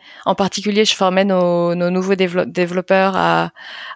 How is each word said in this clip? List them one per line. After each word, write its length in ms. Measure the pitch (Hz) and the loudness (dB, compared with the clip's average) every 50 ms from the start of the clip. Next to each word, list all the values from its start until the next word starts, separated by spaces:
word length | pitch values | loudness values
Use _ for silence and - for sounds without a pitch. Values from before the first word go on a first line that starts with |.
| - - - - - | -12 -20 -18 -8 -4
en 80 | 170 180 | -2 0
particulier, 500 | - 196 180 - 202 190 208 202 208 220 | 0 0 -2 -2 -4 -4 -2 0 2 2
je 120 | - - | 2 2
formais 280 | - 196 185 185 190 196 | 0 0 2 2 2 2
nos, 520 | 202 190 180 180 175 175 175 170 175 175 | 2 2 2 2 2 2 2 0 0 0
nos 140 | 175 175 175 | 0 -2 0
nouveaux 260 | 180 185 185 196 202 | 0 0 0 0 0
dévelop-, 280 | 180 190 175 170 185 156 | 0 0 0 0 -2 -4
développeurs 720 | - 165 180 180 170 175 185 180 - 190 190 190 196 190 | -2 -2 -2 -2 -2 -2 -2 0 2 2 2 2 2 2
à, 360 | 180 170 170 165 165 165 165 - - - - - - - - - | 0 0 2 2 0 0 -2 -6 -12 -20 -18 -18 -16 -16 -16 -12